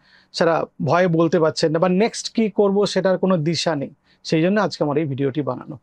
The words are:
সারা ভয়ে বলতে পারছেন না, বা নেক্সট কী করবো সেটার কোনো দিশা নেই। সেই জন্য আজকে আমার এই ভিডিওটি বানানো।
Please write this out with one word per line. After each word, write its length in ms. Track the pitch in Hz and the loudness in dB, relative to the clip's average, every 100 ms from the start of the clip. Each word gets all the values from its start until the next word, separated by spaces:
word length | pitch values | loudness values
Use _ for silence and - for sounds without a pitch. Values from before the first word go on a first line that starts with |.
| _ _ _ | _ _ _
সারা 320 | - 170 156 - - | -2 0 0 -4 -6
ভয়ে 240 | 143 165 185 | 0 2 2
বলতে 320 | 160 165 180 | 2 2 2
পারছেন 320 | 160 151 165 | 2 2 0
না, 80 | 160 | 2
বা 100 | 185 | 0
নেক্সট 400 | 185 226 - - | 2 0 -4 -8
কী 200 | - 220 | -2 -2
করবো 360 | - 202 196 202 | 2 2 2 0
সেটার 320 | 190 185 185 | 0 0 0
কোনো 200 | 190 185 | 0 0
দিশা 380 | 151 165 - 151 | 0 -2 -2 -4
নেই। 140 | 139 - _ _ | -6 -12 _ _
সেই 180 | - 160 | -4 0
জন্য 200 | 170 214 | 2 0
আজকে 220 | 185 - | -2 -2
আমার 140 | 151 143 | -2 0
এই 80 | 160 | -2
ভিডিওটি 360 | 131 139 127 | -2 -4 -4
বানানো। 360 | 131 123 - 156 | -4 -6 -10 -18